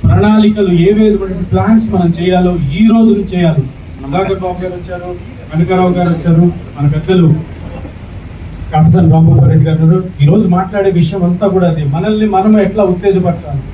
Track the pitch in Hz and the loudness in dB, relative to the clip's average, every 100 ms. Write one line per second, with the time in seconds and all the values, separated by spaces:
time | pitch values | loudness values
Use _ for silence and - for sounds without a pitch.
0 | - 175 208 214 208 214 190 175 180 214 | 4 4 4 4 2 2 0 2 2 4
1 | 214 196 190 180 - 180 196 226 - 196 | 2 2 -2 -6 -4 -2 2 2 2 0
2 | 170 165 175 180 180 170 139 160 226 226 | 0 0 0 2 0 -2 -4 2 2 4
3 | 220 196 180 180 170 147 127 - - - | 2 2 -2 -2 0 0 -4 -8 -18 -16
4 | 135 165 196 190 185 180 180 175 170 180 | -8 -4 -4 -4 -6 -6 -8 -10 -10 -12
5 | 180 180 - - - 160 170 185 185 180 | -10 -12 -14 -16 -8 -2 0 2 2 0
6 | 175 160 175 165 175 - - - 143 151 | 0 0 2 2 2 0 -12 -4 -2 -2
7 | - 185 160 156 - - - - - - | 0 2 4 2 -4 -12 -14 -14 -14 -16
8 | - - - - - - - 160 160 185 | -16 -16 -16 -16 -14 -14 -6 0 2 4
9 | 165 160 165 - - - 151 160 160 185 | 4 4 4 4 4 4 2 2 2 2
10 | 185 - 143 202 185 180 185 202 196 175 | -2 0 2 2 2 0 0 -2 0 0
11 | 165 196 175 180 202 185 175 151 143 151 | 0 0 -2 0 0 2 0 0 -2 -2
12 | 202 214 214 190 214 214 196 214 190 175 | -2 0 0 2 2 2 2 0 0 0
13 | 202 190 175 165 151 139 131 | 0 0 0 -4 -6 -8 -8